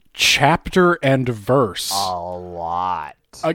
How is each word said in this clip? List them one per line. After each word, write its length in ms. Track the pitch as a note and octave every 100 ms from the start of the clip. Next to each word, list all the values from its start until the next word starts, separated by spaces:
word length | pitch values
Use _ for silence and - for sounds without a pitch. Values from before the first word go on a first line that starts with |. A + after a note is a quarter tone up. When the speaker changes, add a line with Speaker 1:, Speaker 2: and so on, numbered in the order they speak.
| _
Speaker 1:
chapter 800 | - - - C#3 E3+ - F#3+ F3 E3+
and 260 | C3+ C3+ B2+
verse. 640 | A2+ G2 C3+ A2 E2 -
Speaker 2:
A 240 | G2 F#2+ F2+
lot. 960 | F2 F2+ F2+ F2 E2 E2+ F2+ E2+ D2 - _ -
Speaker 1:
Uh, 80 | D#3+